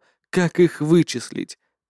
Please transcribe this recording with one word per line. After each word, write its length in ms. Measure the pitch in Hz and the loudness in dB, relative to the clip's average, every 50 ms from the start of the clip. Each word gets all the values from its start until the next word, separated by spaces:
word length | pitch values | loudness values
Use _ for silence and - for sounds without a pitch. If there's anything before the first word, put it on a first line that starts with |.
| _ _ _ _ _ _ | _ _ _ _ _ _
как 280 | - 185 180 165 - - | -4 -2 -2 0 2 2
их 220 | 180 165 - - | 2 2 2 0
вычислить, 800 | 151 151 160 170 156 - - 127 110 - - - - - - - _ _ _ _ _ - | -2 2 4 4 2 2 -2 -10 -10 -10 -10 -10 -10 -12 -14 -20 _ _ _ _ _ -8